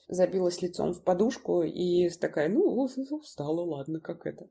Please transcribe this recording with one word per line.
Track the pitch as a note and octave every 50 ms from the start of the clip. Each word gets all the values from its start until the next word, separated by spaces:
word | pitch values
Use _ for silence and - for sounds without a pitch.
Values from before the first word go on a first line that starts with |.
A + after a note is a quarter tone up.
| _ -
забилась | F3+ F3+ F#3 F3 F3+ F#3+ F3+ F3 F3+ -
лицом | F3+ F3 - - D3 D#3+ F3
в | - -
подушку | F#3 F3+ F3+ G#3+ B3 - - - - F3 F3+
и | E3 - - - F3+ F3+ F3 F3+ F3+ E3
такая: | E3 - - D#3 - D#3+ D3 D#3+
"Ну, | G#3 D4 G#4 D#4+ F#3+
вот, | A#3 C#4 B3+ -
устала, | C4 C4+ C4+ D4 D4+ - - - - C#3+ D3 D#3+ E3+
ладно, | F3 E3+ D3+ C#3 C3+ D#3 D#3+ D#3+
как | - - E3 - -
это". | D#3 - - - -